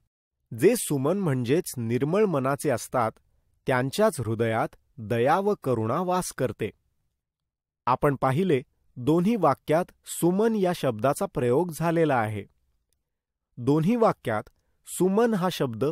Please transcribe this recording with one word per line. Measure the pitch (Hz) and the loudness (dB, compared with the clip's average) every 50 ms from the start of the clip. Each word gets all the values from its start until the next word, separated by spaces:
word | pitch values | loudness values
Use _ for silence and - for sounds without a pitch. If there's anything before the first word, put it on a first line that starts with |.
| _ _ _ _ _ _ _ _ _ _ 131 110 | _ _ _ _ _ _ _ _ _ _ -4 2
जे | 135 208 247 | 4 4 4
सुमन | - - - 151 135 131 147 180 202 | 2 0 -2 -2 0 0 0 0 0
म्हणजेच | 196 156 135 127 120 107 139 180 175 - - | 0 0 0 -2 0 0 0 0 0 -4 -8
निर्मळ | 127 117 110 120 123 135 147 170 208 220 | -8 -4 -2 -2 0 0 0 2 0 0
मनाचे | 196 165 139 127 135 143 - - 151 | 2 0 -2 -2 -2 -4 -2 -2 -2
असतात, | 123 107 - - - 127 113 110 - _ _ _ _ _ _ _ _ _ _ | -2 -2 -4 -4 -2 -2 -2 -2 -4 _ _ _ _ _ _ _ _ _ _
त्यांच्याच | - 131 123 131 135 - - 214 220 - - | 0 0 0 0 -2 0 0 0 0 0 -2
हृदयात | 117 113 113 107 117 113 110 117 143 160 - _ _ _ _ - | -4 -4 -2 -2 -2 0 0 -2 -2 -4 -6 _ _ _ _ -14
दया | 110 101 120 117 120 139 160 185 | -6 -4 0 2 2 2 2 2
व | 196 208 202 | 2 0 -2
करुणा | - - 131 123 110 110 110 131 165 | -2 -2 -2 -2 0 0 -2 -2 -2
वास | 185 180 180 180 170 - - | -2 -2 -2 -2 -4 -6 -6
करते. | - 135 110 104 - 113 101 - _ _ _ _ _ _ _ _ _ _ _ _ _ _ _ _ _ _ _ _ _ _ | -4 -4 -4 -4 -6 -8 -8 -8 _ _ _ _ _ _ _ _ _ _ _ _ _ _ _ _ _ _ _ _ _ _
आपण | 120 127 - - 147 139 | 0 0 2 2 2 2
पाहिले, | - - 131 131 156 196 185 151 123 - - _ _ _ _ _ | 2 0 0 2 2 2 2 2 0 0 -4 _ _ _ _ _
दोन्ही | 127 120 143 156 175 175 208 240 | -4 0 2 2 2 4 2 2
वाक्यात | 214 170 147 131 - _ - 147 165 185 - _ _ _ | 2 2 2 2 0 _ 0 0 0 0 -2 _ _ _
सुमन | - - - 165 170 185 196 220 233 220 | -14 -6 -2 0 0 2 2 2 2 2
या | 208 185 175 175 | 2 0 0 0
शब्दाचा | - - 135 113 107 107 135 147 - 196 | 0 -2 -2 -2 0 -2 -2 0 -2 -4
प्रयोग | 185 - 156 127 120 123 147 180 180 | -6 -4 -2 0 2 2 2 0 -2
झालेला | 151 - 165 170 165 170 160 151 135 | -4 -4 -2 -2 0 2 2 2 2
आहे. | 120 110 107 107 101 101 - _ _ _ _ _ _ _ _ _ _ _ _ _ _ _ _ _ _ _ _ _ | 0 0 -2 -4 -8 -10 -12 _ _ _ _ _ _ _ _ _ _ _ _ _ _ _ _ _ _ _ _ _
दोन्ही | - 120 131 147 160 151 190 240 | -6 -2 0 0 2 2 2 2
वाक्यात | 240 220 196 165 - - 123 110 107 113 - _ _ _ _ _ _ _ | 4 2 2 2 0 -4 -4 -4 -4 -4 -8 _ _ _ _ _ _ _
सुमन | - - - 170 190 190 214 240 240 220 | -16 -2 0 0 2 4 2 2 2 2
हा | 175 180 185 - | 0 0 -2 -2
शब्द | - 151 127 113 107 127 147 | -2 -4 -4 -2 -2 -2 -4